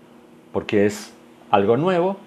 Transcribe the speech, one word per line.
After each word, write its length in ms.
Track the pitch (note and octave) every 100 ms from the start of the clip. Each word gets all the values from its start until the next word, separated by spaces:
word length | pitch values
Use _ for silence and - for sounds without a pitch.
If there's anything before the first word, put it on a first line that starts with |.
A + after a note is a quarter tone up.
| - - - - -
porque 340 | G2+ - G#2+ G#2
es 280 | G#2 - - - - -
algo 260 | G#2 G2+ A#2
nuevo, 400 | F3 F3+ F#3 G3